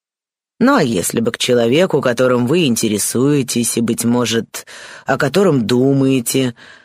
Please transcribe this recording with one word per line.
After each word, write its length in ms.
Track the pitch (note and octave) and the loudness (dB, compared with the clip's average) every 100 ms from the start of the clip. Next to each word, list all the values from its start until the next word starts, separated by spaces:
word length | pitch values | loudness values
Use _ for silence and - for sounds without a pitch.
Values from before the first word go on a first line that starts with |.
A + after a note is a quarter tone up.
| _ _ _ _ _ - | _ _ _ _ _ -2
Ну, 180 | A#3+ C#4 | 2 2
а 60 | |
если 380 | C#3 G2+ E2 - | 2 0 -2 -2
бы 100 | A2+ | -4
к 80 | - | -2
человеку, 640 | - B2 A#2 C#3+ F#3 D3 | 0 0 2 2 2 0
которым 460 | B2+ A#2 B2+ B2 A#2+ | 0 0 2 2 2
вы 200 | E3+ D3+ | 2 0
интересуетесь 1120 | A2+ A2+ G#2 - A#2 C3+ D3 A#2+ B2 A#2 - | 0 -2 -2 -2 0 0 0 -2 -2 -2 -2
и, 40 | |
быть 240 | A#2 A2+ | -2 -2
может, 600 | A#2 B2 A#2 A2+ G2 - - - - - - | 0 0 0 -2 -6 -10 -18 -20 -20 -10 -4
о 120 | C3+ | -2
котором 480 | C#3+ F3+ G3+ C#3+ G#2 | 0 2 2 2 2
думаете, 880 | B2 C3+ C#3 C3+ C3+ A#2 C3+ C3 - - - | 2 2 2 2 0 0 -2 -2 -4 -16 -20